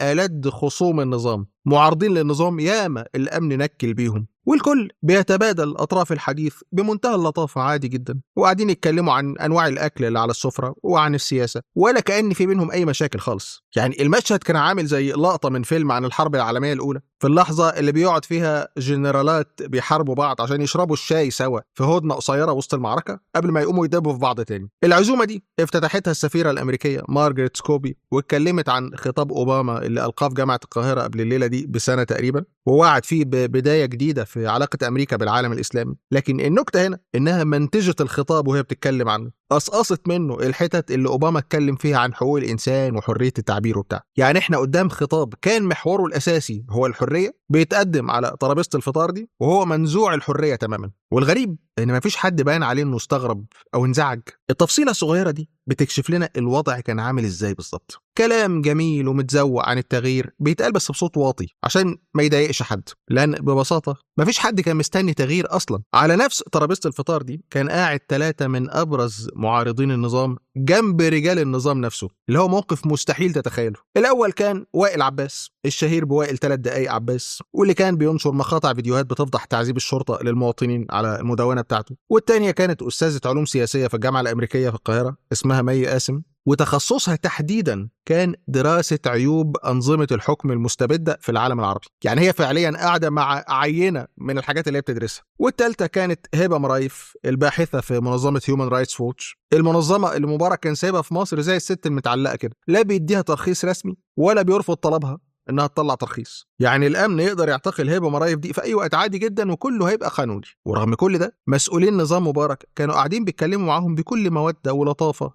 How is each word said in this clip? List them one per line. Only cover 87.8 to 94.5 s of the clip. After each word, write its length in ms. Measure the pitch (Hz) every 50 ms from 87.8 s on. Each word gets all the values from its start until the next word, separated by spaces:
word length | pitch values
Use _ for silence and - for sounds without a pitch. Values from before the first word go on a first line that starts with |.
| 101 113 - _ _
كان 280 | - 160 175 185 180 170 - _ -
دراسة 500 | 135 131 135 151 170 175 156 - 156 147 -
عيوب 500 | 131 120 120 131 147 156 160 156 151 139
أنظمة 500 | - - 131 127 127 120 139 156 151 147 -
الحكم 400 | 127 107 - - 147 - - 135
المستبدة 640 | 123 117 117 120 - - 127 120 156 165 160 156 147 -
في 120 | - -
العالم 280 | 113 113 120 127 123 117
العربي. 260 | 107 98 98 - - - _ _ -
يعني 160 | 110 117 151
هي 120 | 180 185
فعليًا 380 | - - 151 131 143 170 175 156
قاعدة 400 | 156 - 175 175 175 165 165 151
مع 340 | 147 151 139 139 139 147 - -
عينة 580 | 135 131 147 151 156 170 185 190 170 131 123 - _ -
من 200 | 131 131 135 135
الحاجات 300 | - -